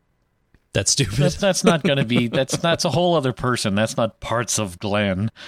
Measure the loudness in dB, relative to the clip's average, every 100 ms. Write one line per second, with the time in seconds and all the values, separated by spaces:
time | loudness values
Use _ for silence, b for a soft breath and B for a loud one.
0 | _ _ _ _ _ _ _ -2 0 0
1 | 0 0 0 2 0 2 2 2 2 0
2 | 2 0 0 0 -2 -2 0 0 0 0
3 | 2 2 0 -2 -2 0 0 0 0 0
4 | -4 -4 -6 -4 -2 -2 -4 -4 -2 0
5 | 2 0 -2 -6